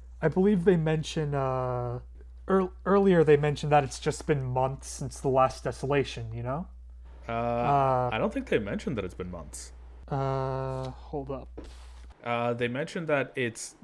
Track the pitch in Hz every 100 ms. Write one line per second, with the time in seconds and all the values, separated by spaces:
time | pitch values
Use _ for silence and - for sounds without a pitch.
0 | - - 165 185 196 202 175 175 156 160
1 | 151 165 147 143 135 131 127 123 123 123
2 | - - - - - 190 185 - - 202
3 | 196 175 151 147 151 139 151 147 135 -
4 | 156 - - 147 131 123 135 139 - -
5 | 135 - 139 131 131 - 139 120 135 143
6 | 127 - 113 113 120 143 190 - - -
7 | - - - 117 120 120 120 143 135 127
8 | 123 113 202 - - 151 101 175 - 117
9 | 90 - 90 87 - - - - - -
10 | - 139 135 135 135 131 131 131 131 -
11 | - 147 135 131 - - - - - -
12 | - - 120 117 120 120 120 127 160 190
13 | 156 143 131 - 120 117 - -